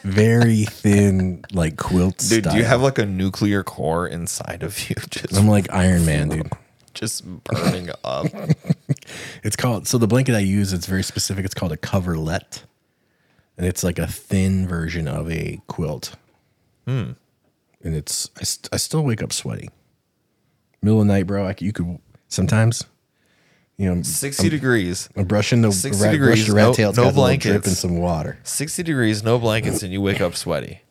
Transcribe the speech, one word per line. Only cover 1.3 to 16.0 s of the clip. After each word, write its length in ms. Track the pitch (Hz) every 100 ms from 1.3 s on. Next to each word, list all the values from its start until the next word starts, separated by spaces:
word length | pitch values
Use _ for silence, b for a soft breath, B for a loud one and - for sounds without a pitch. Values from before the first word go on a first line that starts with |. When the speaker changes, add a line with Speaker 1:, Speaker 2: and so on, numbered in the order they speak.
| 87 -
Speaker 1:
like, 240 | 92 80 73
quilt 400 | - 90 90 -
Speaker 2:
Dude, 260 | 98 110
do 60 | 92
you 100 | 107
Speaker 1:
style. 60 | 113
Speaker 2:
have, 120 | 127
like, 160 | 135 135
a 80 | 104
nuclear 560 | 92 95 92 104 101
core 420 | 92 - 78 82 87
inside 560 | 85 85 - - 87
of 160 | 82 104 -
you? 40 | 92
<laughs> 80 | -
Just 260 | - - 98
Speaker 1:
I'm 100 | 104
like 240 | 104 90
Iron 320 | 95 92 87
Man, 240 | 82 76 76
dude. 240 | 78 78 - _
Speaker 2:
<laughs> 220 | _ _
just 300 | - 110 - - 90
burning 460 | - - 87 92 87 -
up. 220 | - 65 160
Speaker 1:
<laughs> 60 | 208 180 - - - - 147 B B B B
It's 120 | 110 -
called, 300 | 127 107 -
so 120 | 123
the 80 | 110
blanket 260 | 123 131
I 60 | 113
use, 320 | 98 98 98
it's 140 | 90 90
very 160 | 95
specific. 400 | 95 - - 98
It's 100 | 95
called 160 | - 92
a 40 | 78
coverlet. 880 | - 101 90 80 78 95 _ - _ _ _ _ _ _ _ _ _ -
And 80 | 90
it's 180 | -
like 140 | 90 85
a 80 | 80
thin 580 | - - 98 95 95 92
version 400 | 85 82 82 76
of 220 | 73 80
a 300 | 82 73 - -
quilt. 460 | - 76 69